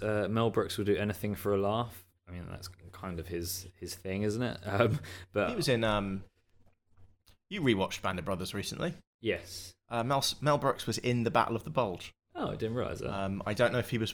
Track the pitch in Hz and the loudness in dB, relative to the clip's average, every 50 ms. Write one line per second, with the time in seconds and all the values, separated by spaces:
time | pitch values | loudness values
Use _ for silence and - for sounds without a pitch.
0 | 104 107 107 104 98 92 110 113 117 113 98 - 92 - - - 98 104 101 90 | -2 0 2 2 2 2 2 4 4 4 4 2 0 0 0 0 2 2 4 4
1 | 104 104 98 - 107 104 98 - - 101 101 98 98 101 107 117 120 113 - - | 2 0 -2 -2 -2 -4 -2 0 2 2 4 4 4 4 2 0 0 -4 -8 -16
2 | - _ _ _ _ 90 87 87 87 87 87 85 90 90 - - - 90 - - | -20 _ _ _ _ -12 -12 -10 -10 -10 -10 -10 -12 -12 -16 -16 -20 -18 -14 -10
3 | 95 92 85 82 78 - 85 85 85 87 - - - - - - - - - - | -8 -6 -6 -6 -6 -4 -4 -4 -4 -4 -6 -8 -10 -14 -16 -12 -12 -12 -10 -8
4 | - 95 92 98 107 107 104 117 123 117 - - - 107 101 101 117 110 104 - | -6 -4 -2 0 2 0 2 0 -2 -2 -4 -6 -6 0 2 4 4 4 4 0
5 | - - - - - - - 104 98 90 247 202 - 139 120 113 113 110 104 104 | -4 -8 -14 -14 -10 -4 0 0 2 2 0 0 2 2 2 4 4 2 2 2
6 | 101 98 98 98 98 - _ _ _ _ _ - - - _ _ _ _ _ - | 0 -2 -4 -6 -8 -12 _ _ _ _ _ -20 -20 -20 _ _ _ _ _ -20
7 | - - - _ _ - - _ _ - 190 196 147 127 107 95 92 - - - | -20 -20 -20 _ _ -20 -20 _ _ -8 -4 2 6 6 6 6 4 0 0 -2
8 | - 95 92 90 80 98 95 85 95 - - 101 - - - - - 175 - - | -2 -2 -2 -2 -2 -2 -2 -2 -4 -4 -4 -4 -4 -4 -4 -2 -2 -4 -4 -6
9 | - _ _ _ 113 110 90 - - - - - - - - _ _ - 117 117 | -14 _ _ _ -2 -2 -2 -2 -4 -10 -14 -14 -14 -14 -18 _ _ -6 -2 -2
10 | 117 131 139 139 - - - - 135 151 147 147 139 135 - - - - - - | 0 2 2 2 2 0 -2 0 2 2 4 4 4 2 0 0 -2 -4 -2 0
11 | - 123 123 120 113 117 - 117 113 - 117 107 - - 156 135 117 98 87 - | 0 2 2 2 2 4 4 4 4 2 0 -4 -4 -2 0 0 0 0 -2 -6
12 | - - - _ _ _ - 349 269 - 101 110 110 110 117 123 107 - - - | -10 -14 -18 _ _ _ -8 -6 -4 -4 -4 -4 -4 -4 -2 -2 -2 -4 -4 -4
13 | - - 104 98 98 95 98 98 - 104 107 123 120 98 117 123 113 - 127 110 | -6 -4 -4 -2 -2 -2 -2 -4 -2 -2 2 4 4 4 4 2 0 0 0 -2
14 | 110 - | -2 -2